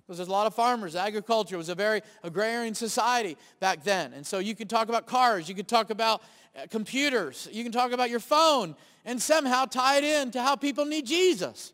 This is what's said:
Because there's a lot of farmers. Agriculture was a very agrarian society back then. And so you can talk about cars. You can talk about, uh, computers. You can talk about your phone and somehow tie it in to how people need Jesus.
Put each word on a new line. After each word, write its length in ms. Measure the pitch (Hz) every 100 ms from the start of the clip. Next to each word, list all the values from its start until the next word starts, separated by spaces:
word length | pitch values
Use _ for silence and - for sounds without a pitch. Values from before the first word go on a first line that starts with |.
| -
Because 120 | 175
there's 100 | 180
a 60 |
lot 140 | 196 220
of 60 |
farmers. 440 | 220 233 247 196 165
Agriculture 600 | 202 214 202 226 190 185
was 120 | 165
a 60 | 175
very 260 | 208 214 - -
agrarian 520 | 170 160 220 233 226 214
society 640 | 233 240 226 247 214 147 - -
back 220 | 190 170
then. 280 | 151 196 139
And 160 | 127 147
so 120 | 196
you 160 | 196 220
can 120 | 220
talk 220 | 226 220
about 160 | 233 226
cars. 420 | 254 254 208 156
You 80 | 196
can 80 |
talk 260 | 202 233 220
about, 320 | 208 226 214 - - -
uh, 120 | - 139
computers. 760 | 220 214 254 285 254 160 123 160
You 140 | 208
can 80 | 240
talk 220 | 226 247
about 160 | 247 247
your 100 | 233
phone 560 | - 302 320 285 185 151 _ _ -
and 160 | 247
somehow 420 | - 311 277 247 262
tie 340 | 247 254 285
it 40 |
in 280 | 294 302 262
to 100 | 247
how 160 | 247 277
people 260 | 285 262
need 220 | 294 311 240
Jesus. 640 | 330 370 247 151 107 -